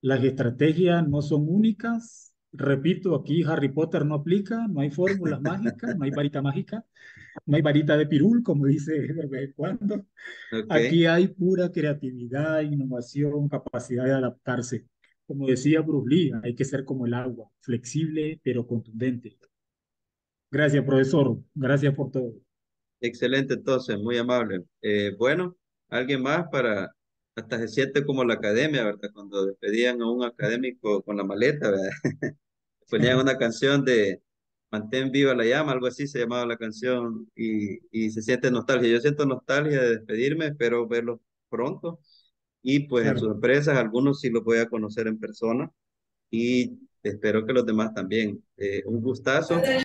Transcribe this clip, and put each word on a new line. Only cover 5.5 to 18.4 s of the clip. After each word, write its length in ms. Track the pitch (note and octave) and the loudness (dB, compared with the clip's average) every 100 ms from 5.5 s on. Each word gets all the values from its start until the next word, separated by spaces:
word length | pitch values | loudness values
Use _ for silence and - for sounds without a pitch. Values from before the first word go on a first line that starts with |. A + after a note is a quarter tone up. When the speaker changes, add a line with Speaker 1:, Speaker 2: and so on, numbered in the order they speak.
| G2 A2+ - A#3+ G3 | -2 -4 -4 -6 -2
Speaker 1:
no 60 | |
hay 60 | C3+ | -2
varita 300 | C#3 C#3+ C#3+ | -2 -2 -2
mágica, 420 | C#3 C#3+ F#3+ G3+ - _ - - - - | -2 -4 -6 -10 -12 _ -20 -20 -20 -16
no 120 | - D3 | 0 2
hay 60 | |
varita 340 | D3+ D3 D3+ D3+ | 4 2 4 2
de 100 | D3+ | 4
pirul, 360 | D#3 F3+ A#3+ | 4 6 4
como 220 | - D3 | 2 2
dice 280 | C#3 D#3 D#3 | 4 2 0
de 340 | D#3 B2+ D#3+ D3 | -4 -2 -4 -6
vez 160 | C3 C#3 | -6 -8
en 40 | |
cuando. 420 | - D#3+ G#3+ G3+ G#3 | -6 -6 -4 -4 -4
Speaker 2:
Ok. 720 | - _ - - - A2+ A2 | -8 _ -20 -18 -8 -8 0
Speaker 1:
Aquí 340 | D#3+ A#2 E3 | 2 4 4
hay 240 | E3 E3+ F#3 | 4 4 2
pura 420 | - F3 F#3 F3 | 2 0 2 0
creatividad, 920 | F3 D3+ D3 C3+ B2+ A#2+ C3 D#3 D#3 | 0 -2 -2 -6 -8 -8 -4 -2 0
innovación, 880 | D3+ C#3+ C3 B2 B2 C#3+ D3 D3 D3 | 0 -2 -2 -6 -6 -2 -2 0 -2
capacidad 560 | - - D3+ - A#2+ | -4 -6 -10 -4 -2
de 80 | B2+ | 2
adaptarse. 760 | C3+ B2 - - B2 A#2 A#2+ - _ _ _ _ | 2 0 -4 -6 -4 -4 -8 -10 _ _ _ _
Como 200 | C#3+ C3+ | -6 0
decía 360 | B2+ D3 D#3 | 2 4 2
Bruce 260 | D#3 D3+ A#2 | 2 0 4
Lee, 240 | D#3 D#3 A#2 | 4 4 -2
hay 120 | A#2+ | -6
que 100 | A#2+ | -4
ser 200 | C#3+ D3+ C#3 | -2 -4 -4
como 180 | C3 | -4
el 80 | A#2+ | -2
agua, 380 | A#2+ B2+ A2+ G#2+ _ | -2 -4 -8 -16 _
flexible 800 | - A#2+ - D3 D#3+ D#3 D#3 D#3 | -6 -6 -4 -2 -2 -2 -4 -4